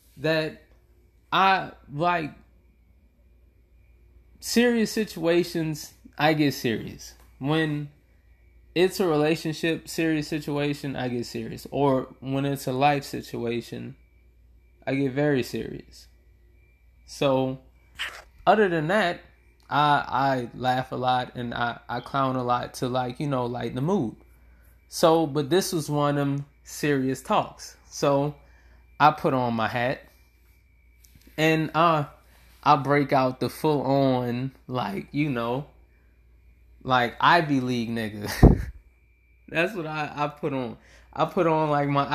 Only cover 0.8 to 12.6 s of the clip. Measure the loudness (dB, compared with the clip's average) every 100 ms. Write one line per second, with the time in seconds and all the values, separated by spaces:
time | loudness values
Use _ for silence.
0.8 | _ _ _ _ -4 2 4 2 -2 -14
1.8 | -14 -4 -2 0 -4 -12 _ _ _ _
2.8 | _ _ _ _ _ _ _ _ _ _
3.8 | _ _ -20 -20 _ -16 -2 2 4 4
4.8 | 0 -2 -6 -2 2 2 2 -2 -4 -4
5.8 | -10 -20 -16 0 2 4 2 0 -2 -2
6.8 | -6 -14 -18 -20 -20 -8 -2 0 0 -4
7.8 | -8 -14 _ _ _ _ _ _ _ 2
8.8 | 2 2 0 2 2 0 -2 -4 -2 -2
9.8 | -6 -2 0 0 -2 -6 -4 -4 -2 -4
10.8 | -6 -6 -4 -4 -6 -8 -10 -12 -6 0
11.8 | 2 2 -2 -10 -6 -4 -2 -4